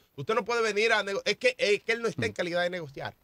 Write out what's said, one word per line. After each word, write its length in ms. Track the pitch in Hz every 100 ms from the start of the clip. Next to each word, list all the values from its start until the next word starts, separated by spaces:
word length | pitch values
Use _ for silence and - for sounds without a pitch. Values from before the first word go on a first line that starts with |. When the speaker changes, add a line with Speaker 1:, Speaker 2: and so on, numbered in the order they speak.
| _ -
Speaker 1:
Usted 160 | 139 226
no 80 |
puede 180 | 208 233
venir 300 | 226 202 226
a 100 | 220
nego-, 200 | 196 196
es 140 | 202 208
que, 180 | 247 -
es 240 | 190 208
que 100 | -
él 80 | 233
no 80 | 226
está 160 | 196 220
en 60 |
Speaker 2:
Mm. 40 | 208
Speaker 1:
calidad 260 | 180 175
de 60 | 175
negociar. 440 | 180 147 147 120 -